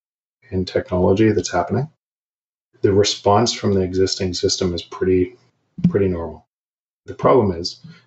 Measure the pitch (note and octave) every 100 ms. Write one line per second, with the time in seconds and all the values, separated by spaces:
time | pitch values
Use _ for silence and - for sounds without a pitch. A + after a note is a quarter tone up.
0 | _ _ _ _ - F#2+ F#2 F#2+ - F#2
1 | F#2 G2 A2 F#2 - F2+ - G#2+ D3 _
2 | _ _ _ _ _ _ _ _ A2 G2
3 | G2+ - G2+ G#2 A#2+ - G#2+ G2 F#2 F#2
4 | F#2+ - F#2 E2+ F#2+ - F#2 E2+ - -
5 | F#2 F#2 F2+ - _ _ _ - F2 G2+
6 | F#2+ E2+ E2 - _ _ _ _ _ _
7 | G#2 - - C3+ G2+ E2+ F2 - - -